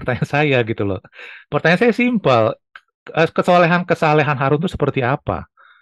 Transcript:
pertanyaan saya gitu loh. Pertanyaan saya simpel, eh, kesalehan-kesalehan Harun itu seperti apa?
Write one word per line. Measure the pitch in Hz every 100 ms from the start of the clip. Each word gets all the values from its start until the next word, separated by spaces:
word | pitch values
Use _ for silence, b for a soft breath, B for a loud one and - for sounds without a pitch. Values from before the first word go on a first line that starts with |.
pertanyaan | - 123 -
saya | 143 151 131 110
gitu | 113 101
loh. | 95 - B B B B
Pertanyaan | 147 160 180 240
saya | 220
simpel, | 247 240 147 120 110 - _ - _ _ - -
eh, | 165
kesalehan-kesalehan | - 185 175 170 175 175 165 160 151 143 139
Harun | 139 147
itu | 175 -
seperti | 139 135
apa? | 120 143 - 87 - _ b b